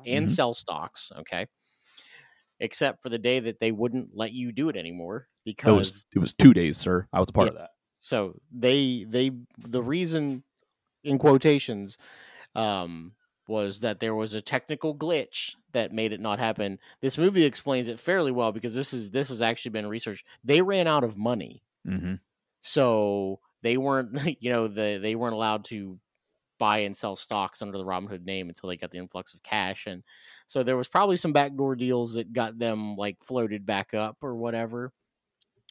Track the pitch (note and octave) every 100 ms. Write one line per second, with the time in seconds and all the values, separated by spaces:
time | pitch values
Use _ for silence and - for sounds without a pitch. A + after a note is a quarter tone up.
0 | C3 C3+ G3+ F3+ B2 A#2 - D#2 E2 -
1 | - - D#2+ F2+ G2+ _ _ _ _ -
2 | - - - _ _ _ A2+ - C#3+ -
3 | B2+ A#2 A#2+ C3 A2+ G2+ A2+ G#2+ A#2+ B2+
4 | - G#2 A2 B2 B2 A2 D#3 G2+ E2+ F2
5 | E2+ A2 - _ - G#2 A2 G#2 G2 -
6 | - G2 F2 - D3 F#2+ E2+ - F#2+ F2+
7 | - F#2 F#2 G#2 F2 E2 E2 _ _ _
8 | - A#2 F#2+ - _ B2 B2 C#3 C3+ B2
9 | G#2+ A#2+ C3+ B2+ B2 - A#2 B2 A#2 D#3+
10 | F3 D#3+ C#3+ C3 - _ _ _ _ _
11 | D3 C#3 D3 C3+ D#3 C#3+ - G#2 G2 -
12 | - - - - - - A2 G2 F2 E2
13 | E2+ G#2+ _ _ - G#2+ G2+ G2 A#2 G2
14 | A2+ A2 A2 G#2+ - - - D3+ D#3+ D3
15 | D#3 D#3+ - - - - _ B2 G#2+ A2
16 | A2 G2+ G#2+ G2+ A2+ G#2+ G2+ F#2+ - -
17 | C3+ C#3 F3 F#3+ D3+ - D3 C3 A#2+ A2+
18 | - F#3+ D3 B2 A2+ G#2+ A#2 A#2 C#3 B2+
19 | G#2 A#2+ C#3 A#2 A2+ A#2 B2 A2 G#2 A2+
20 | - G2 - - A#2+ D3+ F#3 F#3+ E3 D3+
21 | A#2+ G#2 A2 A#2+ C2+ - _ _ - F#2
22 | F2 F#2+ - _ _ _ - D3+ B2+ A2
23 | G#2 G2+ G2 G2 _ _ A2+ B2 C#3 C3+
24 | A#2+ C3 D3+ C#3 A#2+ A#2+ A2+ G2+ G#2 G2+
25 | G#2 A2+ A#2+ A2 A2 G#2+ G#2 A2 G2 F#2
26 | _ _ _ _ _ _ G#2+ G#2+ G2+ G2+
27 | G#2+ F#2+ - G#2+ F#2+ - G2+ G2 F#2+ F#2
28 | G2+ F#2+ F2+ F#2+ F2 F2 F#2 F2 F2+ F2
29 | F2+ F2 - - - G#2+ F#2+ G2 - F2+
30 | - - - - _ C#3 B2 B2+ A#2+ F#3
31 | G3+ F3+ E3 C#3+ C#3+ C#3 C3+ B2+ B2+ B2
32 | A#2 A2+ G2+ A#2 A2+ A2+ A#2 G#2+ G#2+ G2+
33 | G2+ F#2+ - B2+ A2+ G#2+ G2 G2+ F#2+ A2
34 | G#2+ A2 C#3 A#2+ A#2 A#2 A2+ A#2+ B2+ -
35 | _ _ _ _ _ _ _